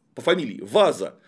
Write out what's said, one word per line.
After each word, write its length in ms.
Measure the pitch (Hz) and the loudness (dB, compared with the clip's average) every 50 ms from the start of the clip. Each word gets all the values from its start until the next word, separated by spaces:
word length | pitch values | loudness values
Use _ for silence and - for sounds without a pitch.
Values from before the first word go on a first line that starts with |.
| _ _ _ | _ _ _
по 80 | - | -4
фамилии 400 | - 165 180 185 143 107 95 - | 0 0 0 0 -2 -6 -10 -12
Ваза. 540 | - 101 156 214 196 160 110 90 92 - - _ _ | -6 0 2 4 4 4 2 -2 -6 -10 -10 _ _